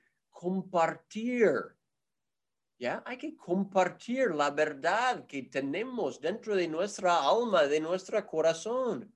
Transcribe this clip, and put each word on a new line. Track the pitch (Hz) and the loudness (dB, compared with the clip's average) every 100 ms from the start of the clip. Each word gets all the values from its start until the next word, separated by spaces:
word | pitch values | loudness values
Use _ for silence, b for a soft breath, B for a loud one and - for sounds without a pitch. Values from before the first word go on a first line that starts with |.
| b b _ | b b _
compartir, | - 175 190 185 175 165 156 _ 214 233 247 202 127 - - _ _ _ _ _ _ _ _ _ _ | -10 -4 -4 -2 2 2 0 _ -8 -4 4 4 4 -2 -12 _ _ _ _ _ _ _ _ _ _
¿ya? | 120 180 - | -6 -6 -8
Hay | 254 | -10
que | 302 - | -12 -12
compartir | - 190 196 190 180 175 - 247 247 | -4 -2 0 2 2 0 -6 0 0
la | 151 143 | 2 0
verdad | 143 151 139 156 202 254 160 - | 2 0 0 0 2 2 -2 -6
que | 139 | -12
tenemos | 123 139 139 160 247 247 156 123 | -6 -6 -4 -4 -4 -4 -4 -4
dentro | 151 220 220 196 | -6 -6 -2 -2
de | 170 | 0
nuestra | 156 202 - 180 170 | -2 -4 -2 2 2
alma, | 143 202 240 185 143 | 4 2 4 4 4
de | 151 | 2
nuestro | 160 185 - 220 202 | 0 -4 -2 -4 -2
corazón | 160 160 165 214 247 254 151 107 | 0 2 0 -2 -2 -2 -4 -8